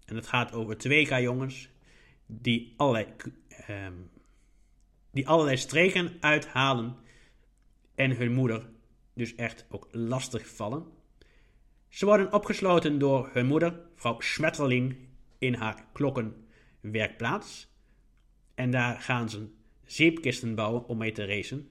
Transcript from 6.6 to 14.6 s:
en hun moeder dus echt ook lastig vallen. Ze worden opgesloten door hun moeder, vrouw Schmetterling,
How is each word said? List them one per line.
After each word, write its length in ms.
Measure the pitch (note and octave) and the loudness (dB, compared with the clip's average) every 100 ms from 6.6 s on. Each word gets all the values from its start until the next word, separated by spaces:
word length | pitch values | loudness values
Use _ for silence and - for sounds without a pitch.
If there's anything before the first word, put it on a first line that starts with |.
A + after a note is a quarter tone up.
| C3+ B2 A#2 B2+ - - - _ _ _ _ _ _ | 2 2 -2 -8 -18 -20 -20 _ _ _ _ _ _
en 220 | - C3+ A#2+ | -2 0 2
hun 160 | A#2+ | 0
moeder 360 | B2+ B2+ A2 - - _ _ _ | 2 2 0 -6 -20 _ _ _
dus 200 | - A#2 | -8 -8
echt 320 | - A2+ - - | -4 -8 -8 -14
ook 200 | - - | -14 -12
lastig 580 | A#2 A2+ C3 C3 A2+ - | -6 -4 -4 -4 -8 -10
vallen. 360 | - G#2 C#3+ E3+ - _ _ - _ _ _ _ _ _ | -8 -6 -6 -10 -18 _ _ -20 _ _ _ _ _ _
Ze 180 | - G3 | -2 4
worden 260 | G#3 F#3+ | 6 6
opgesloten 640 | G#3 G#3 G3 F#3+ F3 D#3 C#3+ | 2 0 0 4 4 4 2
door 320 | C#3 C3+ B2+ | 4 4 2
hun 140 | B2+ B2 | 0 2
moeder, 340 | D3+ E3+ E3+ - | 4 2 -2 -12
vrouw 260 | - A#2+ A2+ | -6 -4 -2
Schmetterling, 760 | - - D#3 - | -4 0 0 0